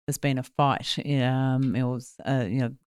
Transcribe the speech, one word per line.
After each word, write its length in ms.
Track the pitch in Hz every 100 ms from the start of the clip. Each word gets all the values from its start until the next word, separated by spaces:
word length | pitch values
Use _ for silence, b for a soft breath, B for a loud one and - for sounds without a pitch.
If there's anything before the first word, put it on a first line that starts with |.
| -
there's 140 | -
been 180 | 139 127
a 60 |
fight, 440 | - - 143 - - - 147
um, 680 | 139 123 131 131 131 131 110
or, 240 | 123 123 - -
uh, 220 | - 135 104
you 120 | 127
know, 120 | 120 135 _